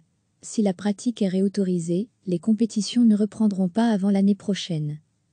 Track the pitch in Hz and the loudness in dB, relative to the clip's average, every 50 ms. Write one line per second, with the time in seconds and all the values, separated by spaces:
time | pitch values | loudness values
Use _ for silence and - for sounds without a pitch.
0 | - _ _ _ _ _ _ _ - - - - 208 196 185 - 190 208 202 - | -12 _ _ _ _ _ _ _ -20 -8 -4 -2 0 0 0 0 0 -2 -2 -2
1 | - 247 226 - 220 185 185 190 196 202 190 202 196 185 180 175 160 170 170 180 | -4 -4 -2 -2 -2 0 0 0 0 0 0 -2 -2 0 -2 -2 -2 -2 -2 -2
2 | 226 - _ _ _ 190 180 170 - 226 220 202 233 214 - 214 196 - - 240 | -4 -6 _ _ _ -6 -6 -2 0 0 0 0 0 -2 -2 -4 -4 -2 0 2
3 | 240 226 208 202 214 202 - - 220 214 196 185 190 175 175 220 233 233 214 185 | 4 4 4 4 2 -2 0 0 0 0 2 0 -2 0 0 0 0 2 2 0
4 | 190 202 196 196 196 202 202 196 - - 190 - - - 170 151 151 147 151 151 | 2 2 2 4 4 2 2 0 -2 -4 -4 -4 -4 -6 -6 -4 -6 -6 -8 -12
5 | _ _ _ _ _ _ | _ _ _ _ _ _